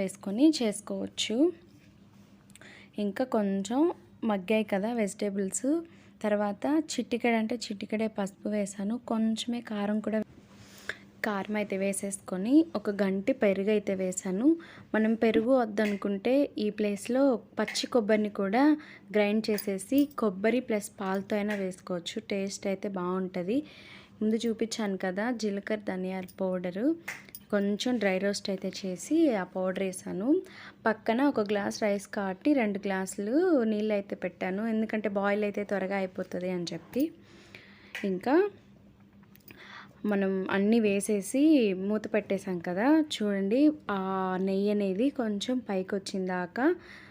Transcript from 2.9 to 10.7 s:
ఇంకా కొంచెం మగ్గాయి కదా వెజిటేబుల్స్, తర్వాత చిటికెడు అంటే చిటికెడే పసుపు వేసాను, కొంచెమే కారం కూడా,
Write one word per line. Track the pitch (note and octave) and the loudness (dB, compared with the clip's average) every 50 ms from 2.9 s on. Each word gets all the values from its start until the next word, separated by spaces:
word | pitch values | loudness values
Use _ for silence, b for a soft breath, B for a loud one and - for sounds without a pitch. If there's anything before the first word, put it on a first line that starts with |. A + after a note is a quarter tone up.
| B - G#3 | B -4 -4
ఇంకా | G3+ G3 - C4 B3+ - A3 | -4 -2 -2 -2 0 0 0
కొంచెం | G3+ G3 G3 G3 F#3+ G3 A#3+ C4+ D#4+ F4 - - - - - - - A3+ | 0 0 0 -2 -2 -2 2 2 2 2 2 -2 -12 -20 -14 -6 -2 0
మగ్గాయి | G#3 G3 F3+ F3+ A3 A3 G#3+ - G#3 | 0 0 2 2 2 2 2 2 0
కదా | F#3+ G3 A3+ B3 A#3 | 0 0 -2 0 0
వెజిటేబుల్స్, | G#3 F#3+ - - G#3 G3+ G3 G3+ G3 F#3+ - - - C4+ D#4 E4+ E4 B B B B B B B - | -2 -2 -2 -4 -4 -4 -2 -2 -4 -2 -4 -2 0 0 0 0 -2 B B B B B B B -2
తర్వాత | G#3 G#3 G#3 G#3 G3+ G3+ - - C4+ D4+ D#4+ D#4 - - | 0 0 0 0 -2 -4 -4 -2 0 2 2 0 -2 -4
చిటికెడు | - A3+ - B3 A3+ - A#3+ A3+ A3 | -6 -4 -4 -4 0 0 2 2 2
అంటే | A3 A3 B3 A3+ - | 0 -2 -4 -6 -6
చిటికెడే | - G#3 G3 G#3+ - A3 G#3+ A3 G#3+ G#3+ G#3 | -8 -8 -10 -6 -6 -4 -2 -2 -2 -2 -4
పసుపు | G3 F#3+ - _ - G#3 G#3 | -6 -6 -6 _ -6 -4 -2
వేసాను, | G#3 G3+ G3+ - G3+ G3 G3+ A#3 B3 - - | -2 -4 -4 -6 -6 -4 -4 -4 -6 -4 -4
కొంచెమే | A#3 A3 A3 A3 A3 A3 - - A#3 A#3+ A#3 - | -2 0 2 0 0 -2 -4 -6 -6 -6 -6 -6
కారం | G#3+ G#3 G3+ G#3 G#3+ G#3+ G#3 | -6 -4 -2 0 -2 -2 -2
కూడా, | G#3+ G#3 A3 G#3+ - - - - B B B B B | -2 -2 -2 -4 -4 -10 -20 -20 B B B B B